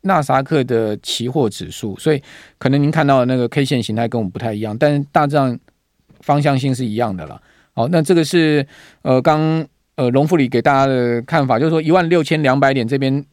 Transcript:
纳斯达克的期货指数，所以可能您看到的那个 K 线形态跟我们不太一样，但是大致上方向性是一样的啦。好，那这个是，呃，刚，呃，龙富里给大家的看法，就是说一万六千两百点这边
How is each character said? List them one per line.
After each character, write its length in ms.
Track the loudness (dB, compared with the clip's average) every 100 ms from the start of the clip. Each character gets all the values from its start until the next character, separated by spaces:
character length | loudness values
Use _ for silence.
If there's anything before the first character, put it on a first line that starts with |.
纳 180 | 0 0
斯 80 | 2
达 140 | -2
克 220 | 0 -2
的 320 | 0 0 -2 -4
期 320 | -6 -6 -4
货 200 | 0 -2
指 220 | -2 -14
数， 260 | -10 -10 -4
所 160 | -2
以 80 | -2 -4 -20 -20 _
可 120 | 0
能 120 | 2
您 80 | 2
看 160 | 0 2
到 140 | 2
的 60 | 2
那 100 | 0
个 100 | -2
K 160 | -2
线 160 | -2 -2
形 140 | -2
态 140 | -4 -2
跟 120 | -4
我 40 |
们 60 | -6
不 100 | -6
太 120 | -8
一 60 | -6
样， 180 | -8 0
但 200 | 0 0
是 100 | -2
大 160 | 0 0
致 80 | 0
上 200 | -2 -4 _ _ _ _ _ _
方 200 | -2 0
向 160 | 2 0
性 160 | -2
是 100 | -4
一 120 | -4 -2
样 200 | -4 -4
的 80 | -12
啦。 120 | -18 _ _ _
好， 140 | -4 0
那 160 | 0
这 140 | 2 2
个 80 |
是， 420 | 2 2 2 0 -2 -12 -20 _
呃， 200 | 0 2
刚， 420 | 2 2 0 -2 -4 _ _
呃， 160 | -4 0
龙 160 | 2 2
富 100 | 2
里 120 | 2
给 120 | 2
大 120 | 2
家 140 | 2 2
的 360 | 0 0 -2
看 240 | -2 -2 0
法， 100 | 0
就 100 | 2
是 40 |
说 100 | 0
一 120 | 2
万 160 | 2 4
六 120 | 0
千 220 | 2 0
两 160 | 2 2
百 160 | 2
点 120 | 0 0
这 120 | 0
边 260 | 0 -2 -6